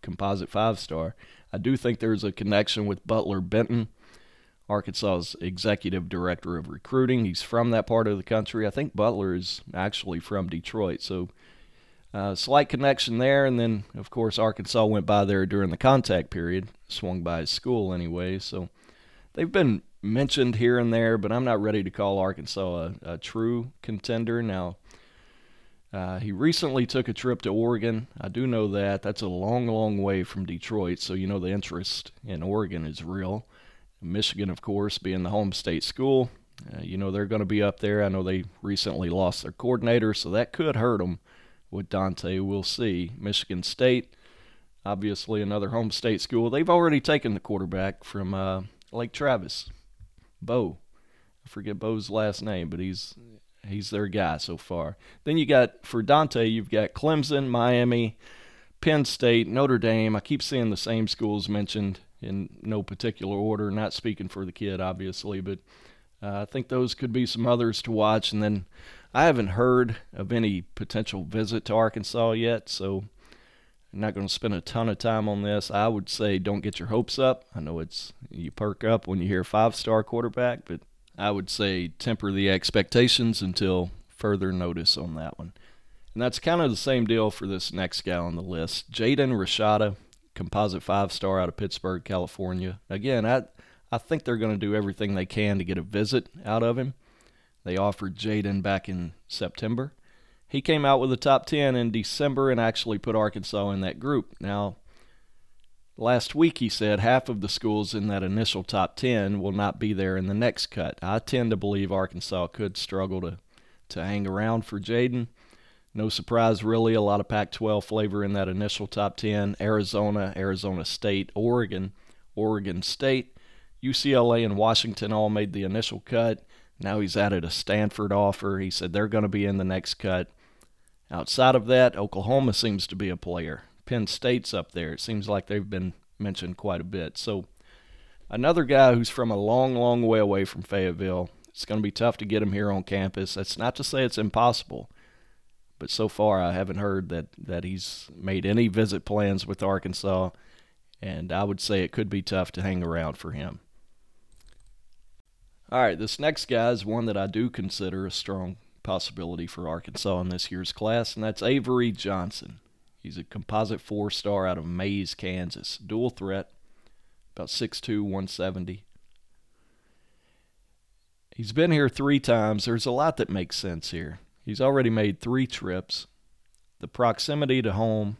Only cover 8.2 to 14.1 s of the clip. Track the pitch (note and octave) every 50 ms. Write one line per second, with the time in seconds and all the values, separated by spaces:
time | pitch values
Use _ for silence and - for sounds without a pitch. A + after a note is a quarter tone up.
8.2 | F2+ - A2+ A2 G#2 - - A2 G#2+ G2+ - C3+ D3+ - - G#2 G#2 A#2+ G#2 G2+
9.2 | F#2+ F#2 F2+ F2+ F2+ - - - - - F#2 F2+ F#2+ G#2 - - - G2 E2+ E2+
10.2 | - - G2+ G2 F2+ - D#2+ E2+ - - - A2 G2+ F2+ - - - - F#2+ F2+
11.2 | F2+ F#2 - _ - - - - - - - _ _ _ - _ _ - - G2+
12.2 | G2 G2+ F#2+ - - B2+ C#3 D3 C#3+ - - B2 C#3 C#3 C3+ - - B2 A2+ A#2+
13.2 | B2+ C3+ C#3 C#3 C#3 C3 B2 A#2+ A#2 A#2 A2 G2+ G#2 - - G#2+ G2+ -